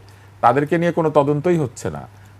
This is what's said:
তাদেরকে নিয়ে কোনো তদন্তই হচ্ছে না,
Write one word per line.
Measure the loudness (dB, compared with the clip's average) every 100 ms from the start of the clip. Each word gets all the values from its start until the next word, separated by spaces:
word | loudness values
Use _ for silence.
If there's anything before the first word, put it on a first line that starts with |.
| -14 -20 -20 0
তাদেরকে | 2 2 0 0
নিয়ে | 0
কোনো | 0 0
তদন্তই | 2 2 0 0 0
হচ্ছে | -2 -6 -10
না, | -10 -14 -20 -20